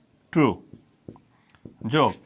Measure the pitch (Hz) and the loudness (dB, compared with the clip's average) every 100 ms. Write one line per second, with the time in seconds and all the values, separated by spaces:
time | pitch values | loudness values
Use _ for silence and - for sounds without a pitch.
0 | _ _ _ 165 131 87 - - _ _ | _ _ _ 2 2 0 -12 -20 _ _
1 | - - _ _ _ _ - - 110 151 | -20 -20 _ _ _ _ -20 -14 -4 0
2 | 120 - | 0 -2